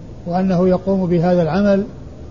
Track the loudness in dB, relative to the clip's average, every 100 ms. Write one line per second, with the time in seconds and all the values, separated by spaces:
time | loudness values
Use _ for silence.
0 | -18 -14 -6 -2 0 2 2 2 0 0
1 | 2 2 2 2 2 2 2 2 0 -8
2 | -16 -16 -18